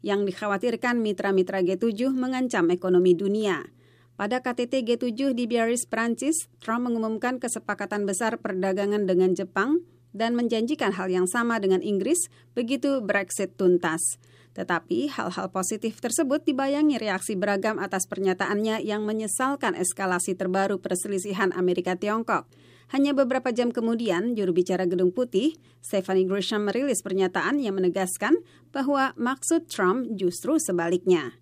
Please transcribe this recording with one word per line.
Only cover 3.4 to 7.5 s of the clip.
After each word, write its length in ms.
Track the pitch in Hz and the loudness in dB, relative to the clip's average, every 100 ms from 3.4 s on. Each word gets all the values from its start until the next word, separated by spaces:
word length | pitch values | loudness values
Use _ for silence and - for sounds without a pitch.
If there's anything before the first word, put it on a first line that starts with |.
| 208 156 - _ _ _ _ - | 0 -2 -6 _ _ _ _ -6
Pada 240 | 208 254 | -2 -2
K 80 | 254 | -2
T 80 | 247 240 | -4 -2
T 160 | 262 | -2
G 160 | 226 240 | 0 0
tujuh 320 | 247 220 277 | -2 0 0
di 160 | 240 240 | 0 0
Biarritz, 400 | 233 226 240 - | 2 2 0 -2
Prancis, 560 | 226 233 226 269 320 - _ | -2 -2 0 0 -2 -4 _
Trump 320 | - 233 247 | -4 -2 0
mengumumkan 480 | 233 220 220 240 254 | -2 -2 -2 -2 -4
kesepakatan 640 | 247 | -6